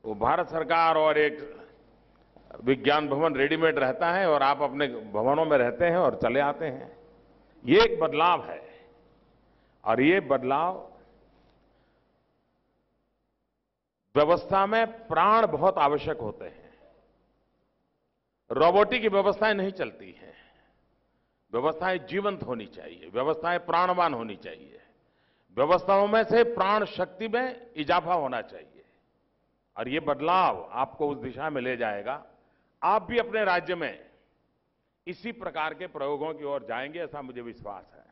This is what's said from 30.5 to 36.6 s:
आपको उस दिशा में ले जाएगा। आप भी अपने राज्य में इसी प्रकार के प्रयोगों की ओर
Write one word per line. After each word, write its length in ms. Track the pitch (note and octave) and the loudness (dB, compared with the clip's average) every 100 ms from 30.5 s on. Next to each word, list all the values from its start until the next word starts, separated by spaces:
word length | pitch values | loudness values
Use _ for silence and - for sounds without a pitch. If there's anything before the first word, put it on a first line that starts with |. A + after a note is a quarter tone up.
| F#2+ D#2+ | 0 -8
आपको 360 | A2 C3+ - D3 | -6 -6 -2 -4
उस 80 | C3+ | -4
दिशा 320 | B2+ B2 D#3 | -8 -8 -6
में 120 | C#3+ | -4
ले 140 | B2 B2 | -4 -4
जाएगा। 500 | A2+ G#2 G#2 C#3+ - _ _ _ _ _ | -4 -4 -8 -10 -14 _ _ _ _ _
आप 200 | E3 G#3+ | 0 0
भी 160 | F3 A#3 | 0 -2
अपने 260 | A#3 G#3+ | -2 -2
राज्य 300 | G3+ F3 E3 | 0 0 -2
में 360 | F3 C#3 F2+ - _ _ _ _ _ _ _ _ _ - | -6 -6 -8 -20 _ _ _ _ _ _ _ _ _ -16
इसी 260 | F3+ A#3 | -12 -12
प्रकार 420 | A#3 F3+ D#3 D#3 | -10 -10 -6 -6
के 120 | - F3+ | -6 -12
प्रयोगों 480 | D3+ C#3 D3 D#3 | -6 -4 -4 -6
की 100 | D#3 | -6
ओर 200 | C#3+ C#3 | -6 -6